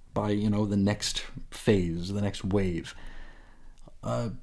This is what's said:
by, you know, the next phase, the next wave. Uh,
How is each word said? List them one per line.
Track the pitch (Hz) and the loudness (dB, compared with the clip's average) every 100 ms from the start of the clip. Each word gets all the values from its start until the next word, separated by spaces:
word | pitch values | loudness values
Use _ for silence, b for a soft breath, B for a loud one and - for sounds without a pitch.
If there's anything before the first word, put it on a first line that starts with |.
| - | -6
by, | - 104 | -2 2
you | 104 107 | 2 4
know, | 104 | 2
the | 107 101 | 4 4
next | 98 101 - - - - - | 4 2 -2 -4 -6 -10 -10
phase, | - - 101 87 82 90 | 0 4 6 4 0 -2
the | 101 | -2
next | 101 - | -2 -2
wave. | 98 101 92 82 - - b b b b b b b b - - | 0 2 2 0 -4 -12 b b b b b b b b -16 -8
Uh, | - 120 117 - | -4 -2 -2 -6